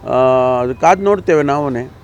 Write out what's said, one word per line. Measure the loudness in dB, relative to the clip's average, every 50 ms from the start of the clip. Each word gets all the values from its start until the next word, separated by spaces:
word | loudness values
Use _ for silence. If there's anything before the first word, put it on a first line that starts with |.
| -6 -2
ಆ, | 0 0 2 2 2 2 2 0 0 -2
ಅದು | -2 -4 -4 0
ಕಾದು | 2 2 2 2 2
ನೋಡ್ತೇವೆ | 0 0 0 0 0 0 2 2
ನಾವೇ. | 0 -2 -2 -2 -4 -4 -6 -8 -10 -14 -20